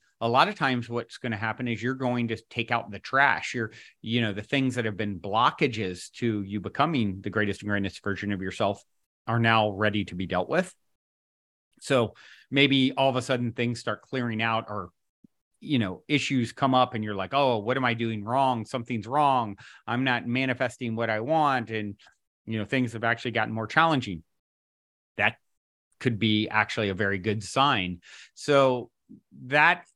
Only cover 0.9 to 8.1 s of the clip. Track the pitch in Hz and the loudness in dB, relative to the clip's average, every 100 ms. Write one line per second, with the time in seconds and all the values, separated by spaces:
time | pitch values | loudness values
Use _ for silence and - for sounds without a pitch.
0.9 | 117 113 - 123 107 110 110 123 110 120 | -6 -8 -8 -6 -4 -4 -4 -4 -4 -4
1.9 | 131 131 123 117 113 - - 117 117 107 | -2 -2 0 -2 -4 -6 -6 -2 -2 -4
2.9 | 101 - 135 139 98 - 123 110 - - | -12 -4 2 4 2 -2 -6 -6 -8 -20
3.9 | _ 113 117 113 98 104 139 131 123 110 | _ -4 0 0 -2 -2 0 0 0 -2
4.9 | 95 104 92 101 107 127 - 143 113 95 | -4 -4 -6 -2 2 2 2 -2 -2 -6
5.9 | 90 - - 120 104 98 101 98 - 147 | -6 -12 -6 -2 -2 -4 -6 -4 0 0
6.9 | 156 104 95 98 107 104 95 101 101 98 | 2 0 -2 -4 -2 -2 -2 -4 -2 -2
7.9 | - 101 | -4 -6